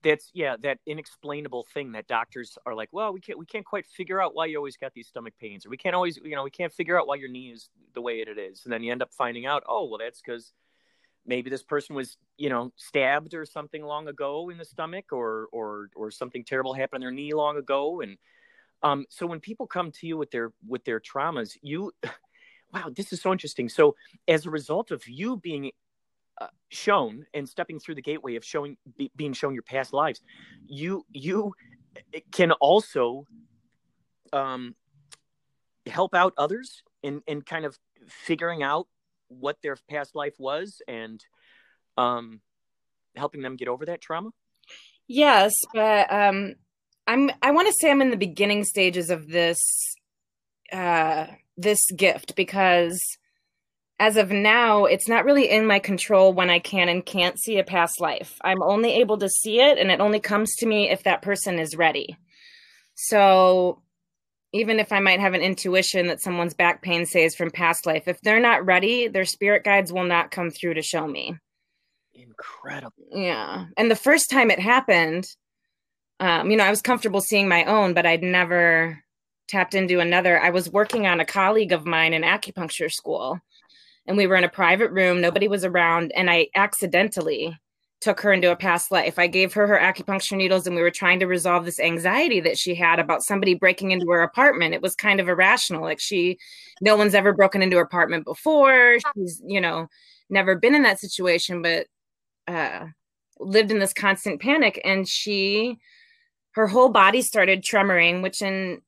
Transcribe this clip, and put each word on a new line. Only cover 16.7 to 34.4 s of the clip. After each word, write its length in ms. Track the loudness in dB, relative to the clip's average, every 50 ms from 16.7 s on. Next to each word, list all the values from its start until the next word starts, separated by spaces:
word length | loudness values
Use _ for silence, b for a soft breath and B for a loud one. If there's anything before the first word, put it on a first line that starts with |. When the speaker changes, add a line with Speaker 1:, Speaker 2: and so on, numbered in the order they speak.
| -8
Speaker 1:
happened 300 | -8 -8 -8 -8 -12 -12
in 40 | -12
their 40 | -12
knee 200 | -12 -10 -8 -4
long 220 | -4 -4 -4 -4 -8
ago." 420 | -8 -6 -6 -4 -4 -6 -8 -8
And, 160 | -12 -14 -16 _ _ _ _ _ _ _ _ _ _ _ _ _
um, 240 | -4 -4 -2 -4 -8 _
so 160 | -14 -12 -12
when 140 | -12 -12 -14
people 260 | -14 -18 -14 _ -14 -10
come 240 | -8 -10 -10 -10
to 140 | -12 -16 -12 -10
you 80 | -8 -8
with 120 | -10 _
their, 200 | -8 -10 -10 -10 _ _ -14 -14
with 160 | -14 -12 _
their 160 | -8 -10 -10
traumas, 580 | _ -12 -10 -8 -8 -6 -6 -8 -12 -12 -16 _
you, 300 | -14 -12 -12 -10 -12 -14 _ _
<sighs> 720 | -14 -14 -14 _ _ _ _ _ _ _ _ _ _ _ -14
wow, 160 | -14 -14 -12 -12
this 180 | -14 -12 -12
is 100 | -12 -8
so 100 | -6 -6
interesting. 360 | -6 -6 -8 -12 -10 -10 -10 -6
So 260 | 0 2 2 2 2 b b b b b _ -2
as 180 | -2 0 -2
a 40 | -6
result 400 | -10 -10 -8 -6 -6 -6 -6 _
of 140 | -12 -14 -14 -20
you 280 | -14 -10 -10 -8 -10 -10
being, 340 | _ -12 -12 -10 -12 -14 _ _ _ _ _ _ _ _ _ _ _ _ _ -18
uh, 80 | -18 -18 _ _ _ _
shown 560 | -18 -6 -2 0 0 0 0 -4 -10 -16 -20 _ -12
and 140 | -12 -12 -12
stepping 300 | _ -12 -12 -12 -12 -18
through 140 | -16 -12 -14
the 60 | -10
gateway 340 | -8 -8 -10 -8 -8 -10 -10
of 80 | -10 -10
showing, 320 | -8 -8 -8 -8 -8 -14 _ _ -20 _ -10
be-, 140 | -10 -10 _
being 160 | -10 -10 -8 -6
shown 200 | -6 -6 -6 -6
your 80 | -8 -12
past 280 | -8 -8 -8 -8 -4 -4
lives, 280 | -4 -2 -4 -6 -10 b b b b b b b b b
you, 400 | _ -14 -10 -8 -8 -8 -10 -12 _
you 420 | -20 -12 -8 -6 -4 -4 -4 -6 -10 b b b b b _ _ _ -20 _ _ -18 -18 _ _
can 200 | 0 0 2 2
also, 720 | 2 2 4 4 4 2 2 -2 -4 -4 -4 -4 -4 -10 -16 _ -20 -20 _ _ _ _ _ _ _ _ _ _ _ _ _ _ _ _ _ _
um, 420 | -6 -6